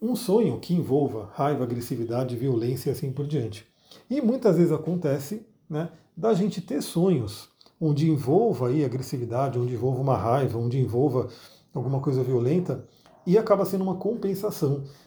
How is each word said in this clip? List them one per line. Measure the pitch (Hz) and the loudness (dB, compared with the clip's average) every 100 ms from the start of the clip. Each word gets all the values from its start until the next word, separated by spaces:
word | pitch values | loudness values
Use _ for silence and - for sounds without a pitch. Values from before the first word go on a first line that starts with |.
um | 220 | -4
sonho | 233 - 208 196 117 | -2 2 2 2 -2
que | - | -2
envolva | 175 120 139 139 110 98 | 0 2 2 0 -4 -10
raiva, | - 143 135 | -2 0 0
agressividade, | 123 117 117 127 117 117 131 123 | -2 -4 -6 -6 -4 -2 -4 -4
violência | 139 120 117 135 147 | -2 0 0 -2 -4
e | |
assim | 120 139 | -4 -4
por | 127 143 | -6 -4
diante. | 151 110 101 - _ _ - - | -4 -4 -8 -18 _ _ -20 -6
E | 269 | -2
muitas | 233 254 214 165 | 0 2 4 4
vezes | 165 | 4
acontece, | 151 160 175 151 143 - 214 - _ - | 2 -2 -2 0 -2 -4 -10 -12 _ -8
né, | 151 165 - _ - | -6 -6 -10 _ -4
da | 214 | 0
gente | 196 202 - | 2 2 -2
ter | - 285 | -4 -6
sonhos | - 170 185 160 107 - - _ - - | -2 0 2 2 0 -8 -18 _ -20 -2
onde | 160 143 160 | 0 2 4
envolva | 151 120 170 233 131 123 | 2 4 4 4 2 0
aí | 143 | 2
agressividade, | 135 127 131 127 117 120 135 120 | 0 -2 -6 -6 -4 -2 0 0
onde | 123 | -2
envolva | 123 127 123 | 0 -2 0
uma | 135 117 | 2 2
raiva, | 104 131 123 107 | 4 2 2 0
onde | 120 135 | -2 0
envolva | 117 117 143 127 104 - - - _ | 0 2 2 2 -2 -8 -20 -20 _
alguma | 143 123 135 | -6 -2 -2
coisa | 143 131 | 0 0
violenta, | 123 127 120 175 175 117 - _ - _ - | 2 2 2 0 0 -6 -8 _ -20 _ 2
e | 202 | 4
acaba | 220 202 190 | 4 2 2
sendo | 190 | -2
uma | 190 180 | -2 -2
compensação | - - 196 190 208 - 147 139 - - | -4 -2 -2 -4 -4 -2 0 0 -4 -16